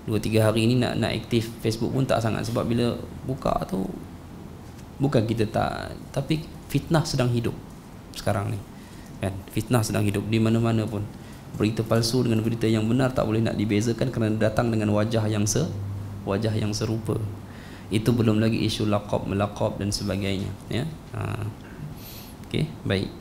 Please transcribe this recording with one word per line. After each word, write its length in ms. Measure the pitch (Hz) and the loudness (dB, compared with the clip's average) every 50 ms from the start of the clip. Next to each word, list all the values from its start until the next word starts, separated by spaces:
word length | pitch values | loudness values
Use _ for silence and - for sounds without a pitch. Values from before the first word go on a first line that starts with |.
| - | -2
Dua 160 | - 110 104 | 0 -2 0
tiga 320 | - 107 107 110 110 110 | 0 4 4 6 6 6
hari 160 | 110 113 110 113 | 6 6 4 4
ni 80 | 123 127 120 | 4 4 4
nak, 160 | 92 58 110 | 2 2 0
nak 160 | 113 95 - | 0 0 0
aktif 320 | 110 - - - 117 110 113 - - - | -2 -2 2 2 2 2 0 -8 -4 -2
Facebook 320 | 113 110 113 120 - - | -2 0 0 -2 0 2
pun 80 | 131 135 | 0 2
tak 160 | 131 - - | 4 2 2
sangat, 240 | 110 110 104 101 107 | 4 2 0 0 -2
sebab 240 | 110 113 117 - - | 0 0 0 2 2
bila 240 | 117 120 120 117 - - - - - - - | 2 2 2 2 0 -2 -6 -10 -10 -10 -6
buka 320 | 127 131 - - - - - - | -6 -6 -2 0 0 0 0 0
tu, 240 | - 185 190 190 190 - - - - - - - - - - - - - - - - - - - - - - | -2 -2 -2 -2 -4 -6 -8 -10 -12 -14 -14 -14 -14 -14 -14 -14 -14 -14 -14 -16 -16 -16 -16 -16 -16 -4 0
bukan 240 | 135 139 147 127 107 | 0 4 4 4 4
kita 240 | 113 113 117 110 101 | 4 2 0 0 0
tak, 480 | - 107 101 - - - - - - - - - | 2 0 0 0 -2 -4 -6 -8 -10 -10 -12 -6
tapi 320 | - 139 135 - 160 156 - - - - - - | -4 -4 0 0 -2 -2 -2 -8 -12 -14 -12 -2
fitnah 400 | - 143 - - 165 156 151 - | -2 -2 0 4 4 4 4 2
sedang 240 | - 135 123 123 | 0 2 2 2
hidup 240 | 120 120 117 101 - - - - - - - - - - - - | 2 2 0 0 -4 -4 -12 -14 -16 -16 -16 -18 -18 -18 -16 -14
sekarang 400 | - - - 101 104 104 101 107 | -12 -4 0 0 0 2 0 -2
ni, 80 | 107 107 - - - - - - - - - - - - - | -4 -6 -8 -12 -16 -16 -16 -16 -16 -16 -16 -14 -8 -4 -4
kan? 80 | 95 95 - - - - | -4 -4 -4 -10 -4 -4
Fitnah 240 | - 110 - 127 120 | -4 -2 2 0 0
sedang 240 | 107 - 104 104 107 | 0 2 0 0 0
hidup 240 | 101 98 101 101 101 | 2 0 0 -2 0
di 160 | 110 113 110 | 2 2 4
mana-mana 400 | 110 113 113 113 113 113 110 110 | 4 4 4 4 2 2 2 0
pun. 240 | 104 107 104 104 - - - - - - - - - - | 0 -2 -4 -6 -6 -8 -14 -16 -16 -16 -16 -16 -12 -2
Berita 320 | - 107 107 110 - 110 | 0 0 2 2 0 0
palsu 400 | 110 113 113 117 113 117 127 123 | 2 2 2 4 2 2 2 2
dengan 160 | 120 113 110 | 4 2 2
berita 240 | 110 113 117 110 110 | 2 0 0 2 2
yang 240 | 110 110 110 107 110 | 2 4 4 4 2
benar 240 | 127 127 135 127 127 | 2 4 2 2 2
tak 160 | - - 107 | 0 0 2
boleh 140 | 107 110 113 | 2 2 2
nak 80 | 110 - | 2 2
dibezakan 560 | 98 104 110 104 104 110 120 117 - 131 131 | 0 2 2 4 2 4 2 2 2 0 0
kerana 240 | 120 117 110 107 107 110 | 2 0 2 2 2 4
datang 360 | 110 110 110 - 123 117 113 | 2 2 4 2 2 2 2
dengan 160 | 110 107 107 | 2 2 4
wajah 360 | 104 104 107 113 117 113 110 113 | 4 4 2 2 2 0 2 2
yang 160 | 110 104 101 | 2 2 2
se-, 240 | 98 - 123 156 180 - - - - - - - - - - - | 2 2 2 0 0 -2 -6 -6 -6 -6 -8 -8 -8 -10 -8 -2
wajah 280 | 101 98 98 110 110 104 | 0 0 2 2 2 0
yang 200 | 107 110 104 104 | 0 0 0 -2
serupa. 460 | 107 123 110 110 113 - - 113 113 110 101 - - - - - - - - - - - - - | -2 -2 -2 -2 -2 0 -2 -2 0 -2 -4 -6 -8 -12 -14 -14 -14 -14 -14 -14 -14 -8 0 0
Itu 160 | 113 110 - | 2 4 4
belum 320 | 120 117 113 113 107 107 | 4 6 6 6 6 6
lagi 160 | 110 110 113 - - | 4 4 4 2 2
isu 240 | 107 - - 113 107 | 0 0 0 2 2
lakop, 400 | 104 104 - - - - - - | 2 2 0 0 -2 -2 0 0
melakop 480 | 95 98 101 101 - - 113 107 107 - | 0 0 0 0 0 0 0 0 0 0
dan 160 | 95 101 101 | -2 -2 -2
sebagainya, 560 | - 104 101 95 98 101 98 98 95 101 98 101 - - - - | -2 -2 -2 -2 0 0 0 -2 -2 -2 -4 -6 -8 -8 -4 -4
ya. 160 | 107 143 160 156 - - - - | -2 -2 -4 -6 -10 -14 -10 -6
Ha. 320 | 107 101 101 104 107 104 107 - - - - - - - - - - - - - - - - - - - - | -4 -4 -4 -4 -4 -4 -6 -8 -10 -14 -16 -14 -12 -12 -12 -12 -12 -14 -14 -14 -14 -14 -14 -14 -16 -12 -2
Okey, 160 | - - 156 151 - - | 0 0 0 0 -2 -8
baik. 320 | - - 101 92 101 - - - | -2 0 2 2 0 -2 -6 -10